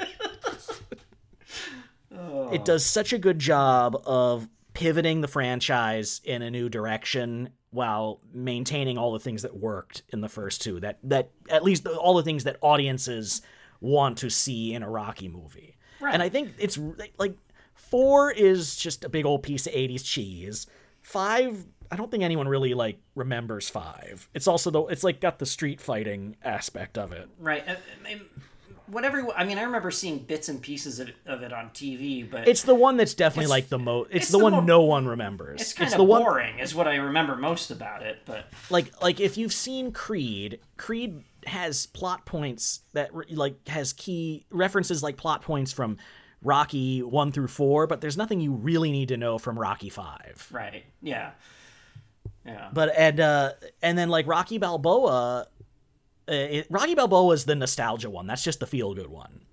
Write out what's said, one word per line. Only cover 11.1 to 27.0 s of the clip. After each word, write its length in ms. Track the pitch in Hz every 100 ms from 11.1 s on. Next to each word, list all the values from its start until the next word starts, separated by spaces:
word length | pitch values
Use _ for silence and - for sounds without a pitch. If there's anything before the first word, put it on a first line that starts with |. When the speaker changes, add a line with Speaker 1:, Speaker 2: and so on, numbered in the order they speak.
| 135 127 _ -
Speaker 2:
at 140 | 160
least 200 | 180 170
the, 120 | 165 160
all 180 | 175
the 80 | 180
things 220 | 156 151
that 120 | 135 -
audiences 840 | 147 147 139 131 127 117 104 - - - - _
want 380 | 123 143 139 113
to 120 | 127
see 420 | - 139 117 113
in 80 | 117
a 80 | 107
Rocky 380 | 110 104 - 95
movie. 480 | 85 78 - - _ _ -
Speaker 1:
Right. 120 | 285
Speaker 2:
And 80 | 175
I 60 | 175
think 220 | 247 262 -
it's 180 | 202 147
r-, 180 | 151 170 214 -
like, 180 | 196 190 _ _ _
four 560 | - - 247 269 277 285
is 460 | 214 196 185 156 -
just 280 | 170 -
a 40 | 139
big 160 | 160 143
old 160 | 143
piece 240 | 143 139 -
of 60 |
eighties 280 | 135 131 127
cheese. 640 | - - 98 90 95 110 - _ _ _
Five, 640 | - 302 196 233 254 208 180 _ -
I 60 | 175
don't 140 | 214
think 120 | 233
anyone 240 | 175 160 139
really, 260 | 139 131
like, 240 | 123 113 95 _
remembers 540 | 135 127 120 113 107 -
five. 600 | 107 80 - - 95 -
It's 140 | - 185
also 220 | 170 175
the, 120 | 156 160
it's, 180 | 160
like, 160 | 185 135
got 180 | 180 -
the 80 | 139
street 340 | - 147 139
fighting 560 | - 110 107 101 101 110
aspect 560 | - 101 - - 92
of 140 | 110